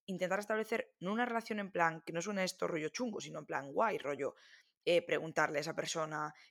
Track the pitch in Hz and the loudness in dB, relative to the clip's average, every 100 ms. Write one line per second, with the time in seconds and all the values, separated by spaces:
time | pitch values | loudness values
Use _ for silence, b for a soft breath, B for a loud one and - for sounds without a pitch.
0 | - 180 180 196 202 220 220 233 - _ | -8 -4 0 0 2 0 0 -2 -4 _
1 | 180 226 240 233 226 214 196 175 165 160 | -2 0 0 0 -2 -4 -2 2 2 2
2 | - 165 196 196 185 - 170 165 151 - | -4 -4 -2 0 -2 0 -2 0 -2 -2
3 | 247 208 147 156 151 147 139 175 220 151 | -4 -4 -8 -10 -4 -4 0 2 2 2
4 | 139 139 135 B B B B _ 160 175 | -2 -2 -2 B B B B _ 4 4
5 | 165 151 160 160 147 147 156 156 160 165 | 4 0 2 2 4 2 0 -2 -2 -2
6 | 156 151 151 B B | -2 -2 -4 B B